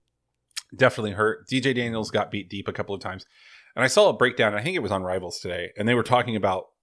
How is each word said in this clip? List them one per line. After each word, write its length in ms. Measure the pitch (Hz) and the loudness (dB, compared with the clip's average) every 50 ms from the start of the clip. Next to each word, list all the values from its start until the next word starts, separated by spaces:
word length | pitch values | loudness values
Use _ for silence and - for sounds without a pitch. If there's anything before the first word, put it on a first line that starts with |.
| _ _ _ _ _ _ _ _ _ _ _ - - _ - | _ _ _ _ _ _ _ _ _ _ _ -14 -14 _ 2
definitely 360 | - 127 123 - - 107 104 | 4 4 4 4 2 -4 -4
hurt. 360 | 95 98 107 110 - - - | 0 2 2 2 0 -2 -6
D 120 | - 131 131 | -2 -2 0
J 140 | 123 139 127 | 0 0 0
Daniels 380 | 123 120 117 113 113 107 - | 0 -2 -2 -4 -4 -6 -2
got 180 | - 107 101 - | 0 -2 0 0
beat 180 | - 104 92 90 | -4 -8 -8 -8
deep 180 | 101 101 95 | -10 -8 -8
a 60 | - 95 | -8 -6
couple 200 | - 98 - 101 | -6 -6 -6 -8
of 80 | 90 | -8
times. 240 | - 95 92 95 - _ _ _ - - - - _ _ _ | -8 -10 -10 -10 -14 _ _ _ -20 -20 -20 -20 _ _ _
And 80 | - 123 | 0 0
I 40 | |
saw 220 | 127 - 208 214 180 | 4 6 6 6 6
a 40 | 123 | 4
breakdown, 400 | - 123 123 - - 117 107 104 | 4 2 2 4 2 2 2 2
I 80 | 104 | 0
think 140 | 110 165 190 | -4 -4 -4
it 80 | 175 117 | -2 -2
was 80 | 95 | 0
on 100 | 101 95 | -2 -2
Rivals 380 | 92 90 92 95 90 85 - - | -2 -2 -4 -4 -4 -6 -10 -10
today, 320 | - 92 87 87 87 - - | -8 -8 -8 -6 -8 -10 -8
and 120 | 107 104 | -4 0
they 80 | 113 123 | 2 2
were 80 | 120 110 | 2 2
talking 320 | - 127 123 117 123 110 | 2 2 2 2 0 -2
about 320 | 104 98 98 95 95 - - _ _ | 0 0 0 0 -2 -6 -10 _ _